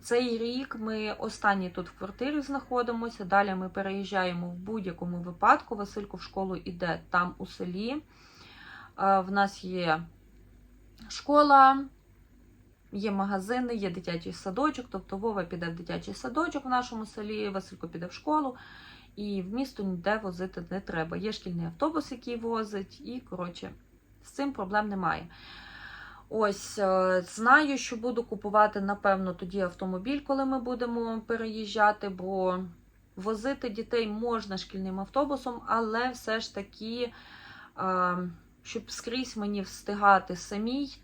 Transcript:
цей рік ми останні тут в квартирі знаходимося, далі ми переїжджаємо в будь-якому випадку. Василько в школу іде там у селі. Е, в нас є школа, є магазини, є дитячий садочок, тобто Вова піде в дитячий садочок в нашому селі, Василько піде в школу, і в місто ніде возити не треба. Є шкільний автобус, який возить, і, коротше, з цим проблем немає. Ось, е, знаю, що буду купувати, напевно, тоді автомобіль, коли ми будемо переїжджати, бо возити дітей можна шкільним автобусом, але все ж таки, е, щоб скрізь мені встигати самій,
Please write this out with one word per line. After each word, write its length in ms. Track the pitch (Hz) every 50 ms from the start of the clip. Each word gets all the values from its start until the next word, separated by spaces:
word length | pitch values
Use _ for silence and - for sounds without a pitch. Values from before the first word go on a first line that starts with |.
цей 360 | - - 233 240 254 247 233 226
рік 380 | 226 233 247 254 269 - - 226
ми 320 | 220 220 220 214 214 214
останні 580 | 208 - - 220 - - - 208 196 196 185 180
тут 200 | 175 - 180 175
в 80 | - -
квартирі 440 | 190 190 196 - 240 277 294 302
знаходимося, 840 | 269 262 277 269 - - 247 247 240 226 240 226 233 233 226 - 208
далі 300 | 175 196 196 202 202 190
ми 140 | 185 185 185
переїжджаємо 800 | 180 202 196 196 190 196 196 185 202 190 185 180 175 175 175 175
в 40 | 175
будь-якому 640 | 175 185 202 220 220 190 185 165 - 185 175 175 175
випадку. 580 | 170 180 175 - - 233 262 - - - 233
Василько 420 | 208 202 196 - 208 202 - - 185
в 40 |
школу 340 | - - - 196 190 190 185
іде 460 | 170 175 - 180 170 180 175 165 170 - -
там 260 | - 180 180 185 185 -
у 80 | 190
селі. 460 | 185 - - 185 180 180 190 208 233
Е, 1300 | 269 302 - - - - - - - - - - - - - - - - - - - - 196 196 196 190
в 120 | 185 185
нас 320 | 196 202 202 196 202 - -
є 400 | 185 185 180 175 165 156 160 170 165 - - - - - - - - - - - - - - - - - - - -
школа, 760 | - - - - 285 294 294 294 277 269 269 269 269 277 277 269 - - _ - - - - - - - - - - - - - - _ _ - -
є 160 | 202 196 220
магазини, 640 | 202 196 196 202 202 190 185 202 247 254 254 240 240
є 140 | 220 196 185
дитячий 440 | 170 185 175 - 170 170 - 190 180
садочок, 520 | - - 196 185 226 277 311 - - 247 -
тобто 280 | - 190 185 - 196 196
Вова 260 | 202 226 214 202 175
піде 260 | 170 - 170 175 170
в 60 | 165
дитячий 380 | 170 170 165 170 170 170 - 196
садочок 520 | - - 254 233 302 330 - - 285 262
в 40 | 262
нашому 360 | 247 247 247 240 233 226 220
селі, 440 | 214 - 220 214 208 214 214 214 202
Василько 380 | 190 190 196 - - - - 170
піде 180 | - 170 170
в 60 | 180
школу, 440 | - - - 302 302 302 294 262 247 - - - - - - - - - - - -
і 260 | - 208 208 202 196
в 120 | 180 185 208
місто 300 | 240 277 262 - - 202
ніде 340 | 190 185 175 175 196 214 220
возити 460 | 214 190 175 170 185 185 - 185 170 170
не 120 | 180 190
треба. 360 | 190 - 185 165 160 165 170 175
Є 140 | 185 214
шкільний 340 | 214 - - 190 175 170 170
автобус, 460 | 170 170 - 277 311 320 311 294 -
який 240 | 262 240 - 240 240
возить, 640 | 233 226 226 226 220 220 202 208 196 196 - - -
і, 180 | - 208 240 254 - -
коротше, 420 | 190 180 180 175 170 - - 185 - - - _ - _ _ _ - - -
з 60 | -
цим 240 | - - 277 285 269
проблем 360 | - 202 185 202 208 214 208
немає. 380 | 202 196 185 160 160 156 165 165 - - - - - - - - - - - - - - - - - - - -
Ось, 500 | - 220 214 208 196 202 - - - -
е, 420 | 202 190 185 185 185 185 185 185
знаю, 560 | 175 180 - - 220 240 262 294 311 285 277 247
що 200 | - - 247 226
буду 260 | 220 247 233 233 240
купувати, 580 | - 226 196 - 208 196 214 208 208 214 214
напевно, 520 | 196 196 202 202 - 202 196 190 190 185 180
тоді 260 | 175 190 180 185 202
автомобіль, 600 | 190 180 175 - 190 185 185 185 190 247 285 285
коли 260 | 285 - 277 269 269
ми 140 | 262 269 262
будемо 600 | 233 247 254 226 247 240 233 233 233 226 226 226
переїжджати, 880 | 220 - 233 226 226 220 214 220 220 202 202 220 208 208 208 208 - 202
бо 500 | 190 180 180 185 196 190 185 185 180 185 185 180 170 - - - _ _ _ _ _
возити 540 | - 185 208 220 208 214 269 277 - - 240
дітей 380 | 202 220 220 - - 233 226 208
можна 500 | 208 214 226 240 233 220 202 196 190 185
шкільним 420 | - - - 190 190 190 185 190
автобусом, 600 | 196 196 - 269 294 285 285 269 - - - - -
але 440 | - - 226 233 214 220 233 240 254
все 300 | 247 247 - - 220 226
ж 160 | 226 - -
таки, 580 | 202 196 - - - 214 220 226 240 247 233 233 - - - - - - - - - - - - -
е, 380 | 185 190 185 185 180 180 175 180 180 175 170 - - - - _ -
щоб 280 | - - 233 - -
скрізь 460 | - - - 240 226 262 262 247 - 226
мені 240 | 208 208 208 202
встигати 760 | 190 - - - - - 208 208 208 202 196 190 185 - 180
самій, 600 | 175 - - 208 202 214 233 254 277 285 269 - -